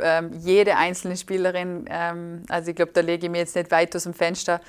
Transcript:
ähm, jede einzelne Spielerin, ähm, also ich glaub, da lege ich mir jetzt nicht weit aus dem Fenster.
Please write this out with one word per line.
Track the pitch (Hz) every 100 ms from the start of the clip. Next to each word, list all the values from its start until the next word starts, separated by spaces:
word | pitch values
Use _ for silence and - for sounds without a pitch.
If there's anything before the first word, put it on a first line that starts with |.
ähm, | 165 165 165
jede | 160 170 202 202 175
einzelne | 175 180 185 180
Spielerin, | - 190 185 180 180 175 -
ähm, | 170 170 170 170 170 -
also | 170 165
ich | 165
glaub, | 165
da | 175
lege | 165 170 175
ich |
mir | 170
jetzt | 165
nicht | 180 170
weit | 165 170
aus | 175
dem | 175
Fenster. | - 170 185 - 170